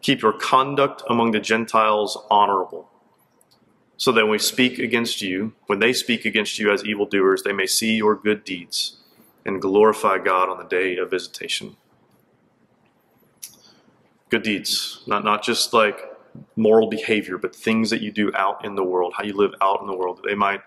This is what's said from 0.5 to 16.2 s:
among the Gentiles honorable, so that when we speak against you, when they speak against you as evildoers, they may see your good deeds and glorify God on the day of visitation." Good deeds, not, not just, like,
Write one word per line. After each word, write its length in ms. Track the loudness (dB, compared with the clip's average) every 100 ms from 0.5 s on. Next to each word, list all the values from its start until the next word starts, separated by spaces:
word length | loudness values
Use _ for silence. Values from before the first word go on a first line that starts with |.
| 2 2 2 0 0 -2
among 240 | 0 2
the 80 | 0
Gentiles 800 | 0 -2 2 2 4 2 0 -4 0
honorable, 580 | 4 4 2 -2 -8 -18 _ _ _ _ _ _ _ _ _ _ _
so 160 | 0
that 120 | 2
when 80 | 2
we 80 | 2
speak 400 | -2 0 0 0
against 420 | -4 -2 -2 -6
you, 320 | -6 -4 -6 -10 _
when 120 | 0
they 140 | 2
speak 320 | 0 -2 -2 0
against 320 | -2 -2 -2
you 140 | 0
as 120 | 0
evildoers, 600 | -2 -4 -2 2 2 2
they 100 | -2
may 140 | -2 -2
see 280 | -2 0 2
your 180 | 2 0
good 280 | 0 -2
deeds 540 | -4 -12 -10 -8 -8 -10 _ _ _ _ -6
and 160 | -4
glorify 560 | 2 4 6 4 0 0
God 320 | 2 2 0
on 80 | -2
the 60 |
day 340 | -4 -2 0 -2
of 140 | -4
visitation." 640 | -4 -6 -14 -8 -8 -10 -20 _ _ _ _ _ _ _ _ _ _ _ _ _ _ _ _ -20 -20 _ _ _ _ _ _ _
Good 140 | -4
deeds, 600 | -2 -4 -4 -6 -6 -12 -4
not, 180 | -2
not 200 | 0 0
just, 300 | 0 -2 2
like, 320 | 4 2 0 -12 -18